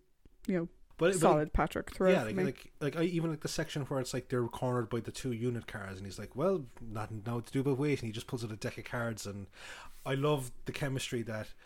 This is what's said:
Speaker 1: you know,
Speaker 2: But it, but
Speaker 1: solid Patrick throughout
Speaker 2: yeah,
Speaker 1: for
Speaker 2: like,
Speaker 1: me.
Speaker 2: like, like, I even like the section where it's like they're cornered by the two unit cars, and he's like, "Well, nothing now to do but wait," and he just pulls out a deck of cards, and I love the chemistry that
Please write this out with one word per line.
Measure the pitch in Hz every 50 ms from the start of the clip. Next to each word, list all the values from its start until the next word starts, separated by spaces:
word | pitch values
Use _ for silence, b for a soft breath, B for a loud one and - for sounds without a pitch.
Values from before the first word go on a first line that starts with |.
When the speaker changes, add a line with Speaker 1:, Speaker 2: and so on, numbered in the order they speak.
| - _ _ _ - - - - -
Speaker 1:
you | - 190 175
know, | 170 175 - - - - - -
Speaker 2:
But | 165 180
it, | 196
but | 180
Speaker 1:
solid | 156 196 160 151 151 156
Patrick | - - 151 - - - - - -
throughout | - 190 185
Speaker 2:
yeah, | 190 170
Speaker 1:
for | 123
Speaker 2:
like, | 110 -
Speaker 1:
me. | 190 185
Speaker 2:
like, | 196 - - - - - -
like, | 156 143 131
I | 165 165
even | 185 175 165 160 165
like | 156 143
the | - 156
section | - - 156 - - 151 135
where | - 143 135
it's | 123 -
like | - 127 - -
they're | 131 123 120 113
cornered | - - 131 127 123 123 117 110
by | - 117
the | 104 120
two | - - - 131
unit | 117 110 117 127 117 113 -
cars, | - - 107 98 98 95 95
and | 101
he's | 98 92 -
like, | 104 - -
"Well, | 120 156 190 196 175 135 117 - -
nothing | 117 117 107 110 107 - 110 104 98
now | 120 120 117
to | 113 -
do | - 135
but | 127 143 135
wait," | 123 147 151 139 131
and | 117 113
he |
just | 104 117 -
pulls | - - 117 113
out | 110
a | 107
deck | 101 - 117 -
of | - 110
cards, | - - 123 117 117 110 104 -
and | 101 98 101 98 - B B B B B B B B B B B
I | 135 135
love | 135 139 151 151 139 127 - - - -
the | -
chemistry | - - 151 139 135 131 - - 131 120
that | 113 110 110 107 107 - - b b